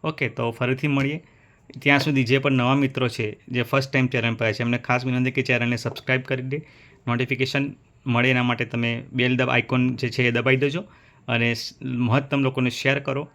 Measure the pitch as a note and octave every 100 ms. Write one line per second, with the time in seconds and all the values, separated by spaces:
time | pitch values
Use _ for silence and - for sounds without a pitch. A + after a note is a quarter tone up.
0 | D#3+ D3+ B2 A#2 A#2 A2+ B2 C3+ D3 C#3
1 | C3+ D#3+ - _ _ _ - - C#3+ C#3
2 | D3 C#3 A#2 C3+ C#3 C3 B2 C#3 C#3 C#3
3 | B2 - G#2+ - - A#2+ A#2 C#3 C3+ C3+
4 | B2+ B2+ A#2 A2+ A2+ G#2 A#2+ A#2+ - B2
5 | B2+ B2+ B2+ C3 C3 B2 A#2+ A#2+ A#2+ -
6 | - C3 C3 B2+ C3 D3 - - - -
7 | - A#2+ B2+ B2 C3 C#3 C#3+ - _ _
8 | C3 A#2 B2+ B2+ A#2+ A#2+ B2 B2 A#2 A#2
9 | - B2+ B2 B2+ B2+ B2 A2+ B2+ B2+ A#2+
10 | A#2+ A2 B2 A#2+ B2 C3+ C#3+ E3 - -
11 | - _ - A#2 A#2 A2+ - - C3 B2
12 | A#2+ C3 C#3 C#3 C3+ C3 B2 - C3+ C#3
13 | C#3 C3+ D3+